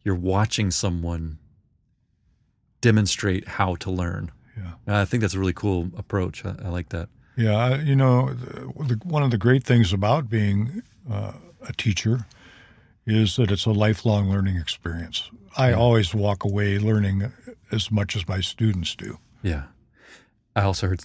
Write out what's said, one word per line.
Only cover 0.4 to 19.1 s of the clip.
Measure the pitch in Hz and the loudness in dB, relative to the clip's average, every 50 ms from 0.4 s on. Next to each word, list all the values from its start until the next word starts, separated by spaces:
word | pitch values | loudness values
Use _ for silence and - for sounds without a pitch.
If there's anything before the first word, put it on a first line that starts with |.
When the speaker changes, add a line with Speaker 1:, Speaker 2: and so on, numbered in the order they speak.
| 107 - - - 107 92 | 2 0 0 -2 -2 -2
Speaker 1:
someone | 85 - - 98 87 85 82 85 85 82 82 80 76 76 - _ _ _ _ _ _ _ _ _ _ _ _ _ _ _ _ _ _ _ _ _ _ _ _ _ _ _ | -2 -2 -2 -2 -2 -4 -4 -4 -6 -6 -6 -8 -10 -12 -16 _ _ _ _ _ _ _ _ _ _ _ _ _ _ _ _ _ _ _ _ _ _ _ _ _ _ _
demonstrate | - 120 107 107 104 95 - - - 101 92 95 - | 2 4 4 4 4 2 0 -2 -2 -2 -2 -2 -4
how | - - - 101 92 90 | -6 -4 -2 -2 -2 -2
to | 85 - 95 | -4 -6 -6
learn. | 92 90 90 85 92 101 98 82 - _ _ _ - | -4 -2 -2 -4 -4 -6 -8 -10 -12 _ _ _ -16
Speaker 2:
Yeah. | 113 98 87 85 - - | -14 -14 -14 -14 -10 -4
Speaker 1:
And | - 104 | 0 0
I | 104 98 | 0 2
think | 92 - 123 | 0 0 0
that's | 107 95 - | 0 0 0
a | 95 | 0
really | 98 92 87 | 0 -2 -2
cool | - - 104 95 87 85 92 85 | 0 0 0 0 0 -2 -4 -8
approach. | - 98 - - 101 90 - - - - | -10 -8 -4 -2 -2 -2 -2 -6 -8 -10
I, | 90 - - - | -10 -10 -8 -8
I | 90 | -6
like | 85 90 85 - | -6 -6 -6 -6
that. | - 85 85 - _ _ _ _ _ | -8 -8 -8 -10 _ _ _ _ _
Speaker 2:
Yeah, | 127 113 107 104 | 0 2 4 4
I, | 107 120 127 131 139 | 4 2 2 0 0
you | 156 143 139 | 2 2 4
know, | 135 135 131 123 123 131 131 127 | 4 6 6 6 4 2 0 -4
the, | 120 123 - - - - - - - 156 123 117 | -8 -12 -14 -14 -12 -12 -12 -10 -6 -4 -2 -2
the, | 107 - | -2 -2
one | 180 156 151 143 | -2 0 0 2
of | 135 | 2
the | 117 | 2
great | 101 101 120 131 139 - | 2 4 4 4 4 4
things | - 123 120 113 87 | 4 4 4 4 4
about | 101 98 98 104 127 160 143 107 | 2 2 2 2 2 2 0 0
being, | 117 110 104 101 101 101 107 120 165 220 247 _ _ _ - 139 | 0 0 2 2 2 0 0 -2 -6 -10 -12 _ _ _ -10 -8
uh, | 104 101 104 101 - - - - - _ - | -6 -6 -6 -8 -10 -16 -20 -20 -20 _ -16
a | - - | -12 -8
teacher | - - 113 95 - - 107 117 127 110 - - - - - - - - - _ _ _ _ _ _ _ | -4 -2 0 0 0 0 0 0 -2 -4 -8 -16 -20 -20 -20 -20 -20 -20 -20 _ _ _ _ _ _ _
is | 113 107 110 110 98 - | 0 2 4 4 2 2
that | - 120 95 | 2 2 2
it's | 101 95 - | 2 0 0
a | 113 | 0
lifelong | 107 101 107 110 107 - - 117 104 104 101 95 | 2 4 4 2 2 2 2 2 2 2 2 2
learning | 98 98 95 98 92 | 0 0 0 0 -2
experience. | 87 80 - - - - 85 85 85 82 80 - - - - - - - - - | -2 -4 -6 -8 -8 -8 -8 -8 -8 -8 -8 -8 -10 -10 -12 -16 -20 -20 -8 -2
I | - 131 127 | 2 2 4
Speaker 1:
Yeah. | 117 | 4
Speaker 2:
always | 107 117 123 117 110 104 85 - | 4 4 6 6 4 4 2 0
walk | 107 101 104 101 - - | 0 0 0 0 -2 -2
away | 104 98 101 104 101 98 101 | -2 0 0 0 0 0 0
learning | 104 110 110 107 104 98 98 98 98 - - - - - 240 - _ - | 2 2 2 2 2 2 0 0 -2 -4 -8 -12 -18 -20 -20 -20 _ -6
as | - 110 - - | -4 -4 -2 -2
much | 110 104 101 - - | 0 -2 0 -2 -4
as | 107 87 | -6 -4
my | - 95 92 | -4 -4 -4
students | 87 - - - 113 110 101 90 80 - - | -4 -6 -4 -2 0 0 0 -2 -4 -6 -8
do. | - - 52 | -10 -12 -12